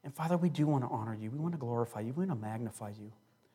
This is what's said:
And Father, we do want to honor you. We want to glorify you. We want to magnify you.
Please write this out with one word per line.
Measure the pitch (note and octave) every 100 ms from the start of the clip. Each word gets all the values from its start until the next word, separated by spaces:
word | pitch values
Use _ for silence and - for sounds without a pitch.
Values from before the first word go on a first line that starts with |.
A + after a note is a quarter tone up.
And | D3
Father, | C#3 D#3+ F3
we | F3
do | D3 D3
want | C#3+
to | B2
honor | - A2
you. | G#2+ A2
We | C#3
want | D#3+
to | E3+
glorify | A#2+ A#2 A2+ A2
you. | A2
We | C#3 F#3+
want |
to | B2 A2
magnify | A2+ A#2 - G#2+
you. | G#2 G#2 - _ _ _